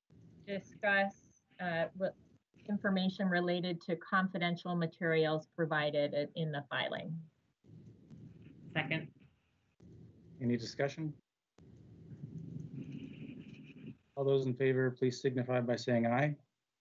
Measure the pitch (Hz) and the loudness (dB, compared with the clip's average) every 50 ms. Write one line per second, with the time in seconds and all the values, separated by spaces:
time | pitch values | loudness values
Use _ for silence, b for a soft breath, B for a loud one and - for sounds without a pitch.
0 | _ _ - - - - - - - 202 196 190 - - - - 214 202 196 196 | _ _ -20 -20 -20 -20 -20 -16 -8 -6 -6 -6 -6 -8 -6 0 4 4 6 6
1 | 196 196 - - _ - _ _ _ _ _ - 185 175 165 165 165 - - 185 | 4 4 0 -6 _ -20 _ _ _ _ _ -6 -4 -2 0 0 0 0 0 -2
2 | 190 - - - - _ _ - _ _ _ - - - 208 196 - 196 190 185 | -2 -2 -2 -4 -18 _ _ -20 _ _ _ -12 -6 -4 -2 0 2 2 4 4
3 | 185 185 - - 190 185 175 175 180 175 175 180 175 180 170 170 - - 170 - | 4 2 2 2 2 2 4 4 4 2 2 2 0 -2 -2 -4 -2 -4 -4 -4
4 | - - 202 190 190 190 - 170 175 175 175 170 - 180 175 175 165 165 - - | -2 2 2 2 2 2 0 0 0 0 0 0 -2 -2 0 0 0 0 -2 0
5 | 180 160 160 160 160 156 156 156 - _ - 175 165 156 156 147 147 147 147 147 | 2 4 6 6 6 4 4 0 -2 _ -2 0 0 2 2 2 2 2 2 2
6 | 143 143 147 147 147 - - 170 160 156 147 143 139 - 131 127 135 - - - | 2 2 2 0 -2 -2 -2 -4 -2 -2 -2 -4 -4 -4 -2 -2 -2 -2 -2 -4
7 | - - 165 165 - - _ _ _ _ _ _ _ - - - - - - - | -6 -6 -6 -8 -8 -12 _ _ _ _ _ _ _ -20 -20 -20 -18 -20 -20 -20
8 | - - - - - - - - - - - - - - - 160 156 - 160 160 | -20 -20 -20 -18 -18 -18 -18 -18 -20 -20 -20 -20 -14 -8 -4 -4 -2 -2 -2 -4
9 | - - - - - - _ _ _ _ _ _ _ _ _ _ - - - - | -4 -8 -14 -20 -20 -20 _ _ _ _ _ _ _ _ _ _ -20 -20 -20 -20
10 | - - - - - - - - 127 120 120 117 117 104 - - 139 139 - 160 | -20 -20 -20 -20 -20 -18 -10 -4 0 0 0 0 -2 -4 -2 0 0 0 0 -2
11 | 160 151 143 - _ _ _ _ _ _ _ - - - - - - - - - | -6 -6 -6 -8 _ _ _ _ _ _ _ -20 -20 -20 -20 -20 -20 -20 -20 -20
12 | - - - - - - - - - - - - - - - - - - - - | -18 -18 -16 -14 -12 -12 -12 -12 -12 -12 -12 -12 -12 -12 -10 -12 -10 -10 -10 -12
13 | - - - - - - - - - - - - - - - - - - - _ | -12 -12 -14 -14 -14 -14 -14 -14 -14 -16 -16 -18 -18 -18 -18 -16 -16 -16 -16 _
14 | _ _ - 143 139 135 139 135 131 131 123 127 135 131 131 131 131 127 127 - | _ _ -6 -2 0 2 2 2 2 0 0 0 2 2 2 2 2 0 0 2
15 | 127 127 127 - - 135 123 131 120 127 127 123 120 120 120 - - 123 120 117 | 0 0 0 2 0 0 0 0 0 2 2 2 2 2 0 0 2 2 4 4
16 | 117 117 120 131 147 151 147 - - _ _ _ _ _ _ _ | 4 4 4 4 4 2 0 -2 -8 _ _ _ _ _ _ _